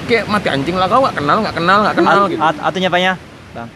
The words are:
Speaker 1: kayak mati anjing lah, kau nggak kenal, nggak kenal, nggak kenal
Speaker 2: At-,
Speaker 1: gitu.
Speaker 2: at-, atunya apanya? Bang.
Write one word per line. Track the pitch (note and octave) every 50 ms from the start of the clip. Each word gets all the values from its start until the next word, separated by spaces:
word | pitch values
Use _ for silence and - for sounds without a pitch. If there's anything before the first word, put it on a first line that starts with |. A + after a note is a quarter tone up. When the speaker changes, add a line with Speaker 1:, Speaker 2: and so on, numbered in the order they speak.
| -
Speaker 1:
kayak | - A#3+ A3+ G3+
mati | - G#3 G#3 - -
anjing | - C#3 C3+ D#3+ F3+
lah, | F#3 F#3
kau | F3+ G#3+ B3+
nggak | C4+ B3 -
kenal, | - D3 C#3+ E3 G#3+
nggak | G#3+ D#3+ C#3
kenal, | D#3+ E3 F3 G3 G#3
nggak | G#3+ F3 -
kenal | - F3 C#3+ E3 G3
Speaker 2:
At-, | G3+ F#3
Speaker 1:
gitu. | - - D3+
Speaker 2:
at-, | D#3+ D#3 D3+
atunya | - D#3 D#3+ F#3 F#3 F3+
apanya? | E3 F3+ F#3 F#3 F#3 - - - - - - -
Bang. | - A#2 A#2 A#2 -